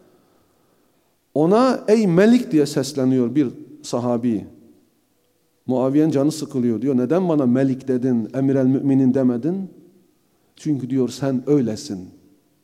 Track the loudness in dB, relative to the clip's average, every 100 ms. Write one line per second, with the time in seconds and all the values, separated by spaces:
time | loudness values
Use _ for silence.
0 | _ _ _ _ _ _ _ _ _ _
1 | _ _ _ 0 2 4 2 0 0 2
2 | 4 4 6 4 2 0 0 -2 -4 -2
3 | 0 2 0 0 -2 -4 -20 -20 -8 -4
4 | -2 -2 -2 -4 -6 -20 _ _ _ _
5 | _ _ _ _ _ _ -4 -2 2 2
6 | 2 2 0 -2 -6 -2 -2 -2 -2 -2
7 | 0 0 0 0 2 2 0 -2 -4 -2
8 | 0 -2 -4 -2 0 2 2 2 2 2
9 | 2 2 0 0 -4 -4 -8 -14 -20 _
10 | _ _ _ _ _ _ -4 -4 -2 -2
11 | -2 -2 -4 -2 0 2 0 -4 -10 -12
12 | -12 -20 _ _ _ _